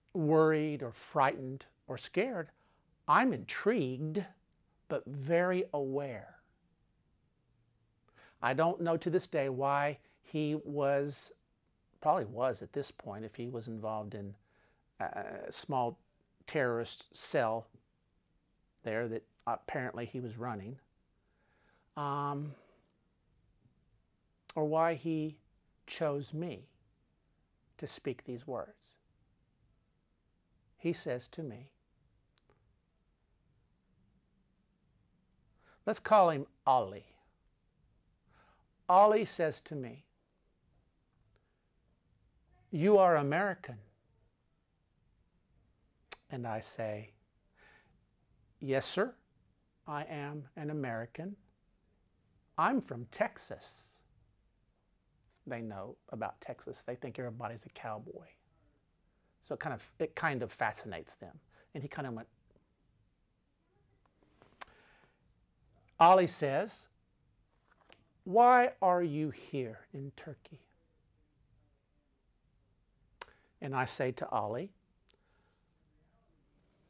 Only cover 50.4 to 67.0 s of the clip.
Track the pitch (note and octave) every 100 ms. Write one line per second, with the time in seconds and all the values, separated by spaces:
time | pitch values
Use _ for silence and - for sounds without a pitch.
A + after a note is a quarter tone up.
50.4 | B2+ D#3+ D3+ D3+ C3 A2+ A#2+ - F3+ G3+
51.4 | _ _ _ _ _ _ _ _ _ _
52.4 | _ - F3+ C4 - A#2+ A#2 - A#3+ -
53.4 | - - - - - - _ _ _ _
54.4 | _ _ _ _ _ _ _ _ _ _
55.4 | - A#2+ A2+ G2 G#2+ C#3+ - A#2 G2+ -
56.4 | - A#2+ - B2 - B2 C3 A2+ B2 A#2
57.4 | A2 A#2 - - A#2 G#2+ B2 - - _
58.4 | _ _ _ _ _ _ _ _ _ _
59.4 | - D3 D#3 A#2 - - D#3 - D#3+ C3
60.4 | A2+ - A2 - A2 E2 D#2+ - F#2 -
61.4 | _ _ _ D3 C3+ - C3 A2+ A#2 _
62.4 | _ _ _ _ _ _ _ _ _ _
63.4 | _ _ _ _ _ _ _ _ _ _
64.4 | - _ - - - - _ _ _ _
65.4 | _ _ _ _ _ - E3+ F#3+ F3 -
66.4 | C#3+ C#3 G#3+ - - _